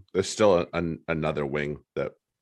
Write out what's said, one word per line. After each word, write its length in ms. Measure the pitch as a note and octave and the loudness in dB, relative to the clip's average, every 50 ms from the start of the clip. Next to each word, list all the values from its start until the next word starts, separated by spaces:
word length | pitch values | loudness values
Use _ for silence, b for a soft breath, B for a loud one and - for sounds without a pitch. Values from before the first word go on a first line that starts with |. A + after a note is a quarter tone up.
| - _ - | -14 _ -2
there's 140 | F2+ F#2+ - | -2 -2 -2
still 280 | - - G#2+ G2+ F#2 F2 | 2 4 4 6 6 4
a, 80 | E2 - - | 2 0 -2
an, 260 | E2+ F2 E2 D#2 - - - | -4 -2 -2 -4 -6 -6 -6
another 380 | E2 D#2+ D#2 D#2 D2+ D2 D2 | -4 -2 -2 -2 -2 -2 -4
wing 320 | C#2 C2+ D2 D2 D2 D2 C#2+ - _ - | -4 -4 -4 -4 -6 -6 -10 -14 _ -6
that 180 | - C#2 - - _ _ _ _ _ | -6 -6 -6 -8 _ _ _ _ _